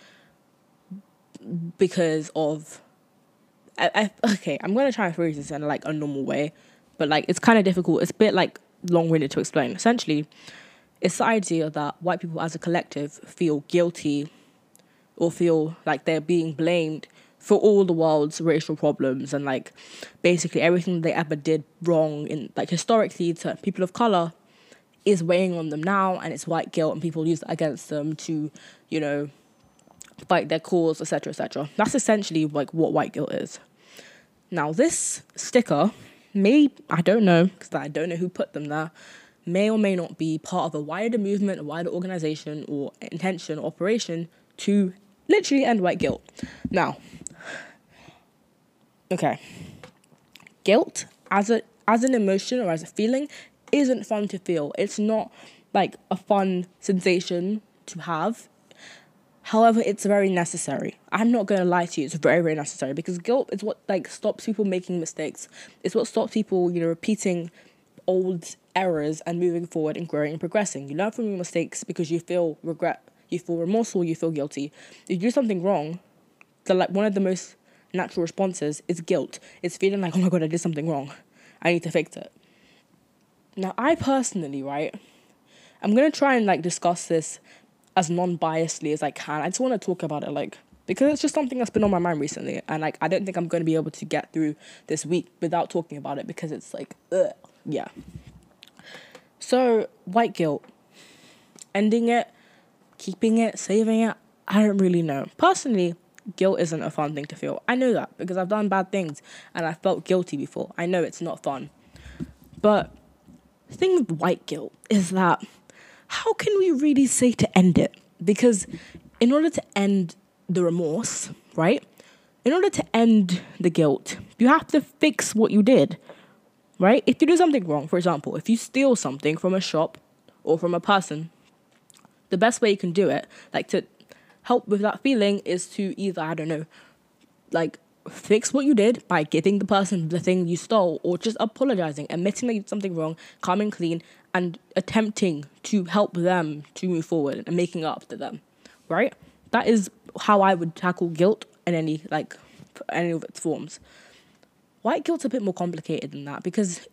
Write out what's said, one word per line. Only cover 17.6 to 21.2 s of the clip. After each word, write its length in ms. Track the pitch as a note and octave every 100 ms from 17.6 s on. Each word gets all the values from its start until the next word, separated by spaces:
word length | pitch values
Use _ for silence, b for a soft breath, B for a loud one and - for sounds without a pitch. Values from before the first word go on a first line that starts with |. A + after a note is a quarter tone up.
| G#3+ G3+ F#3
the 80 |
world's 480 | E3 D#3+ D#3 D3+ -
racial 340 | E3 D#3+ D#3 D#3
problems 580 | D3+ - C3+ C3 C3+
and, 120 | C#3+ C#3+
like, 280 | C3 - - B B B B
basically 400 | F3 F3 E3+ D#3
everything 400 | D#3+ F3+ E3+ F3
they 120 | D#3+
ever 220 | -